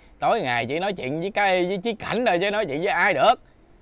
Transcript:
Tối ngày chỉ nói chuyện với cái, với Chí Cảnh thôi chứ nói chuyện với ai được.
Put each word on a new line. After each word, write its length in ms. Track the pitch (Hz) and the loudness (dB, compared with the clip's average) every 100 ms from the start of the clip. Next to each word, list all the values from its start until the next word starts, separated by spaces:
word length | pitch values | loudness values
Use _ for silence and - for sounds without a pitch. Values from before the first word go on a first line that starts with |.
| - - | -20 -4
Tối 220 | 147 208 | 0 0
ngày 240 | 135 120 117 | 0 -2 -2
chỉ 140 | 156 | -2
nói 140 | 196 | -4
chuyện 280 | 180 127 156 | -4 -6 -4
với 100 | 190 | -4
cái, 340 | 208 202 185 180 | 0 2 2 0
với 120 | 196 | -2
Chí 160 | 233 | -4
Cảnh 320 | 233 - 208 240 | -6 -4 -2 2
thôi 120 | 175 | 2
chứ 100 | 202 | 2
nói 140 | 208 190 | -2 -2
chuyện 160 | 143 | -2
với 100 | 180 | -2
ai 220 | 165 202 | 2 2
được. 220 | 147 190 247 - _ _ - | 4 4 4 -2 _ _ -12